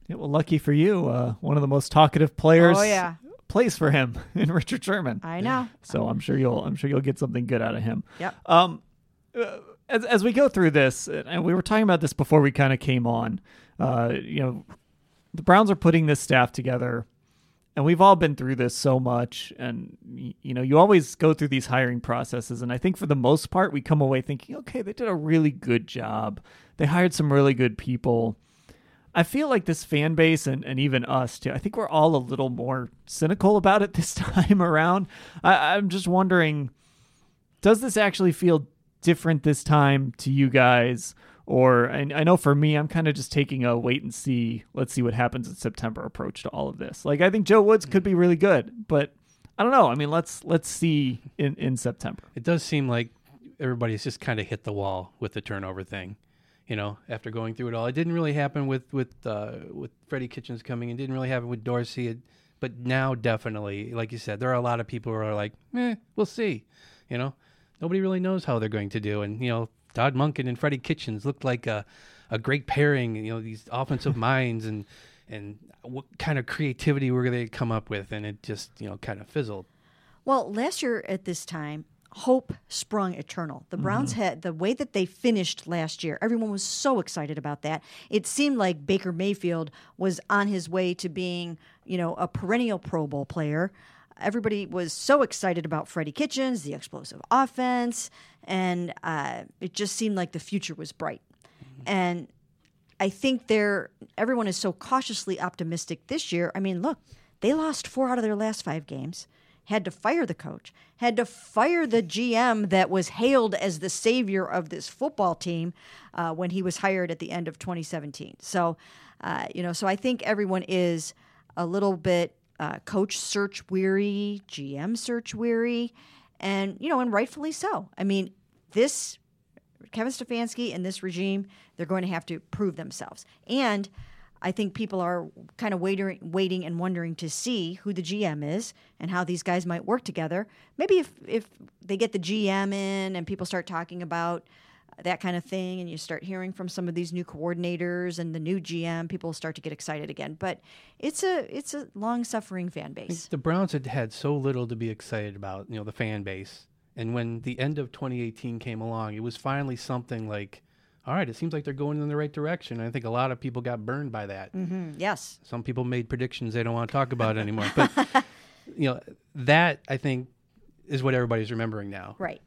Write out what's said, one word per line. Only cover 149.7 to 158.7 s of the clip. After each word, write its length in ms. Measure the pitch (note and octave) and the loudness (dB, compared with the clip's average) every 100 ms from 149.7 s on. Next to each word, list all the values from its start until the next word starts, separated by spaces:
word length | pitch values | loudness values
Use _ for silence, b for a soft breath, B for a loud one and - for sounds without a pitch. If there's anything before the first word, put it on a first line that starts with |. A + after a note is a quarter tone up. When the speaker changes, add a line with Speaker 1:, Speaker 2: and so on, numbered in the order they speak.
Speaker 2:
excited 380 | D3+ - D3+ D3+ | -10 -10 -8 -8
again. 260 | D3+ C#3 D#3 | -10 -12 -8
But 220 | F#3+ - b b b b | -8 -8 b b b b
it's 240 | D4 D4+ | -6 -2
a, 220 | F#4+ F4 - C#4 | -2 -2 -4 -10
it's 160 | - | -10
a 160 | D4 - | -12 -12
long-suffering 720 | G3+ A3 A#3+ A#3 A3 G#3+ F#3 F3 | -8 -4 -4 -4 -6 -6 -8 -6
fan 240 | D#3 - | -8 -12
Speaker 3:
I 20 | |
think 140 | - - | -12 -10
Speaker 2:
base. 180 | E3 - | -10 -6
Speaker 3:
the 100 | D3+ | -4
Browns 340 | D#3+ F3 F#3+ | 0 0 0
had 140 | D3 C3 | -2 -4
had 260 | C3 A2+ | -4 -4
so 240 | - C#3+ D3 | -4 -2 0
little 320 | C3+ B2+ A#2+ | -2 -2 -4
to 80 | A2+ | -4
be 140 | A2+ | -6
excited 460 | G#2+ - A2 G#2 G2 | -8 -8 -6 -6 -8
about, 340 | G2 F#2+ G2 | -10 -10 -10
you 60 | A2+ | -10
know, 80 | |
the 60 | G#2 | -10
fan 300 | - A2 G#2+ | -6 -4 -4
base. 440 | G2 F#2+ G2 - _ _ _ - | -6 -10 -12 -20 _ _ _ -8
And 160 | A2+ | -4
when 260 | A#2+ A#2 A#2 | -4 -4 -6
the 180 | B2 B2 | -8 -4
end 200 | C#3 D3 | -4 -4
of 140 | B2+ | -8
twenty 280 | - C3+ B2 | -10 -8 -6
eighteen 380 | A#2 A2+ B2 A#2 | -8 -8 -10 -8
came 240 | B2 | -8